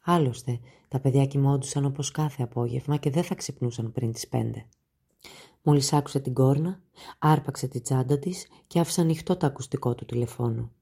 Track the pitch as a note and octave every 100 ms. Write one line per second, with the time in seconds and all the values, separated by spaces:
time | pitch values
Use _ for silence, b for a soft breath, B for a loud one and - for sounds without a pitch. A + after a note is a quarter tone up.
0 | - F3 C#3 A#2 - A#2+ B B B C3
1 | C3+ C3+ C#3 C#3 C#3 C#3 C3+ C#3+ C#3 C#3
2 | C#3 - - - A#2+ - A#2+ B2 C3 D3
3 | D3 C#3+ F3 F#3+ - - A#2+ A#2 A2+ -
4 | A#2 A2+ - B2 A2+ A2+ - _ _ _
5 | _ _ B B B B D#3 D3 C#3 D3+
6 | C#3+ C#3+ C#3 B2+ C3 C#3+ E3 G3 _ B
7 | B B D3+ D#3 D#3 - C3+ B2 - C3
8 | B2 C#3+ F3+ F3+ - b b E3+ E3 -
9 | E3 D#3+ - F3+ D3 - - C3+ B2 A#2+
10 | - A#2+ A#2+ - A#2+ A2+ A#2 _